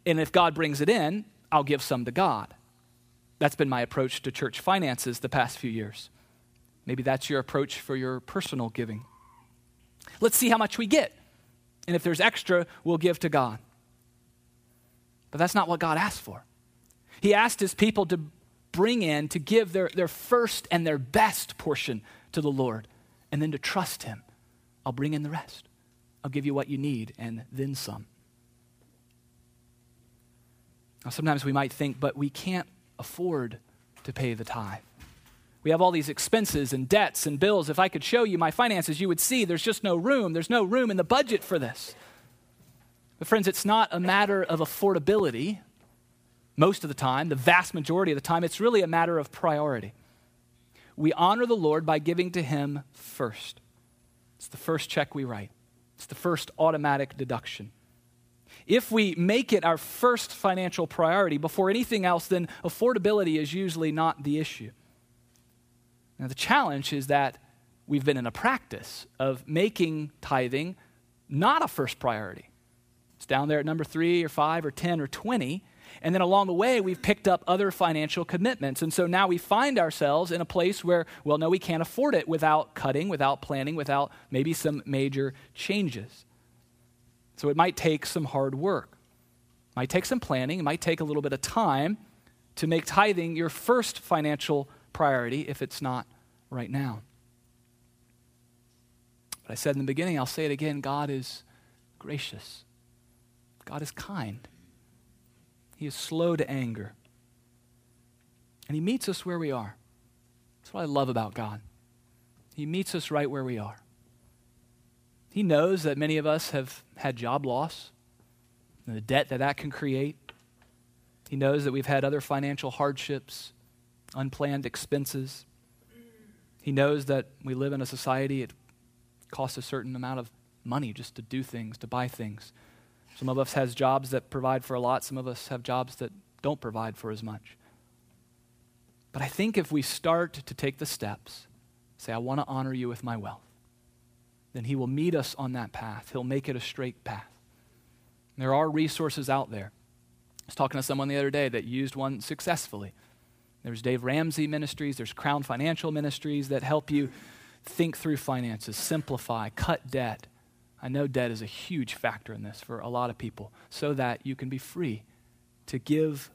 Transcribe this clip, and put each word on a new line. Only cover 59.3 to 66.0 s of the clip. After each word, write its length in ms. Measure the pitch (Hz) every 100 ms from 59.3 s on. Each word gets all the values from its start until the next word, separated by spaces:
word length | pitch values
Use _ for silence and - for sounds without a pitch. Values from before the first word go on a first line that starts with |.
| 240 -
it 120 | 202
our 140 | 165 160
first 540 | - - 247 233 -
financial 540 | - 196 185 180 - 160
priority 520 | - 160 190 180 143
before 320 | 156 - 190
anything 340 | 226 240 214
else, 220 | 180 180 -
then 220 | 185 170 -
affordability 800 | 170 - 240 226 196 208 180 156
is 140 | 147
usually 380 | 180 190 160 156
not 320 | 156 160 147
the 140 | 143 151
issue. 340 | 156 - 107 - _ _ _ _ _ _ _ _ _ _ _ _